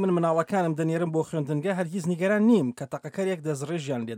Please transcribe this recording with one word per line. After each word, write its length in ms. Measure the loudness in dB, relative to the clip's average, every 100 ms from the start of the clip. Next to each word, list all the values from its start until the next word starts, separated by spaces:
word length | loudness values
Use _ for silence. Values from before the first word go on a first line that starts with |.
من 100 | 0 2
مناڵەکانم 580 | 2 2 2 2 2 0
دەنێرم 320 | 0 0 0
بۆ 60 | -2 -2
خوێندنگە، 440 | -2 -2 -2 -2 -2
هەرگیز 260 | -2 -4 -2
نیگەران 320 | 0 2 4 6
نیم 180 | 6 4 -2
کە 60 | -8
تەقەکەرێک 480 | -10 -10 -4 -2 -2 -2
دەزڕێژیان 560 | -4 -4 -6 -4 -4
لێ 100 | -4